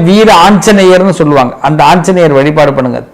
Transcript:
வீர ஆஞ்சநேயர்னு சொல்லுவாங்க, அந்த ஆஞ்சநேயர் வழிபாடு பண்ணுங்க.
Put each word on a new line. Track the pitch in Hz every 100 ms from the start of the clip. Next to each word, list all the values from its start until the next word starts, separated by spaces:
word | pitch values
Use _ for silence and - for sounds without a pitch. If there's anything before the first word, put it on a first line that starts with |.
| 170
வீர | 202 220 175 185
ஆஞ்சநேயர்னு | 202 226 202 185 180 190 170
சொல்லுவாங்க, | 151 143 123 - -
அந்த | 151 147
ஆஞ்சநேயர் | 180 170 180 160 135
வழிபாடு | 147 151 143 135
பண்ணுங்க. | 127 120 -